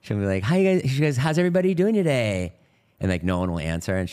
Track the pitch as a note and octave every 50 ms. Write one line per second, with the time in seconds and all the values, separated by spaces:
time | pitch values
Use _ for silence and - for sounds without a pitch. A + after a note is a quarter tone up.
0 | _ - G#2 G#2 G2 G2 F#2+ F#2+ F#2+ G#2+ D#3+ F#3 F#3+ F#3+ F#3+ F#3 - C3 C3 C3+
1 | D3+ D#3 C#3+ B2 C3 E3 D#3 D#3+ F3+ F3+ F3 F#3 F3+ F#3 F#3+ E3 F3+ G#3 A3 G#3
2 | F#3+ D#3+ C#3+ C3 A#2 G#2+ G2+ F#2 F2+ E2+ - _ _ _ _ _ _ _ _ _
3 | - G2 F#2 F2 D#2 F2+ F#2 F2+ F2+ F#2 E2+ E2+ D#2 D#2+ E2 E2 E2+ - G2 F#2
4 | F#2 E2+